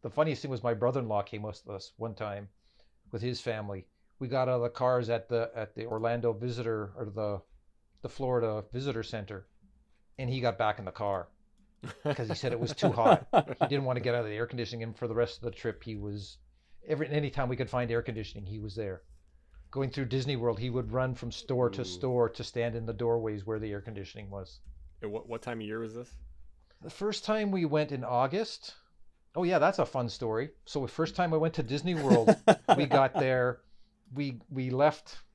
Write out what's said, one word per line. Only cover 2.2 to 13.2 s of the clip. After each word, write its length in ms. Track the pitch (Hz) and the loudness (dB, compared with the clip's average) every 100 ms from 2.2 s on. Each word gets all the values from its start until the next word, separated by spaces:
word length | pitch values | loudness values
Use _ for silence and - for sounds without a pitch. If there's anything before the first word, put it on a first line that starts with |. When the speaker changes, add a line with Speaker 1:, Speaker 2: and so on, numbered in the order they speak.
| 107 101 101 _ _ _ - _ - | -6 -6 -10 _ _ _ -20 _ -10
Speaker 1:
with 100 | 113 | -4
his 180 | 123 120 | -4 -4
family. 460 | - 110 101 98 - _ _ _ | -4 -4 -4 -8 -10 _ _ _
We 100 | 131 | -4
got 200 | 135 131 | 0 2
out 80 | 127 | 2
of 60 | |
the 60 | 120 | 0
cars 420 | - 127 127 113 | 2 2 4 2
at 180 | 117 117 | -2 0
the, 220 | 117 117 | 0 0
at 200 | 117 107 | -4 -8
the 120 | 110 113 | -8 -6
Orlando 460 | 107 117 120 117 | -2 0 2 0
Visitor, 600 | 104 123 120 117 110 101 92 | 0 -4 -4 -2 -2 -4 -8
or 100 | 107 | -8
the, 260 | 104 104 101 - - _ _ _ _ | -4 -4 -4 -10 -20 _ _ _ _
the 60 | 123 | -12
Florida 560 | - 131 123 113 107 104 | -4 0 2 2 -2 -4
Visitor 300 | 123 139 113 | -6 -4 -4
Center, 440 | 110 113 101 101 - _ - _ _ _ _ - | -4 -8 -8 -12 -14 _ -20 _ _ _ _ -6
and 100 | 127 | -4
he 120 | 127 | 0
got 180 | 123 - | 0 2
back 200 | 110 104 | 0 0
in 60 | |
the 60 | 95 | -6
car 360 | - 104 95 87 _ _ _ _ _ - - | -4 -2 -2 -4 _ _ _ _ _ -14 -6
'cause 240 | 151 139 113 | -2 -2 -2
he 60 | |
said 180 | 107 131 | -2 -2
it 80 | 117 | 0
was 120 | - | -2
too 180 | - 196 | 2 4
hot. 340 | 113 113 185 | 8 8 8